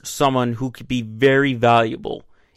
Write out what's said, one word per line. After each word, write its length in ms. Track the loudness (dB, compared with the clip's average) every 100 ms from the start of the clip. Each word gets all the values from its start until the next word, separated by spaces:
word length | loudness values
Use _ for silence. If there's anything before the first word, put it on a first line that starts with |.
someone 480 | -8 0 0 2 -2
who 180 | -4 -8
could 160 | -10 -8
be 160 | -6
very 520 | -6 0 2 4 2
valuable 680 | 2 4 4 2 -4 -10 -10 -14 _ _